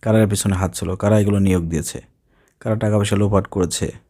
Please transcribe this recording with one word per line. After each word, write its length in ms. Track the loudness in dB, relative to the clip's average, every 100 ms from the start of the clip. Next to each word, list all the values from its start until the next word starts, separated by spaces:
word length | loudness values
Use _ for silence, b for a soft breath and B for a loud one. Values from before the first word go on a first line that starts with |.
কারা 160 | 2 4
এর 100 | 4
পিছনে 260 | 2 0
হাত 200 | 0 -2
ছিল, 220 | -4 -6 -2
কারা 240 | 2 2
এগুলো 180 | 2 2
নিয়োগ 240 | 2 2
দিয়েছে, 400 | 0 -6 -6 -12 -18 _ _ _ _ _
কারা 160 | -4 -2
টাকা 200 | 0 0
পয়সা 180 | 0 0
লোপাট 300 | 2 0 0
করেছে 460 | -2 -2 -2 -6 -8 _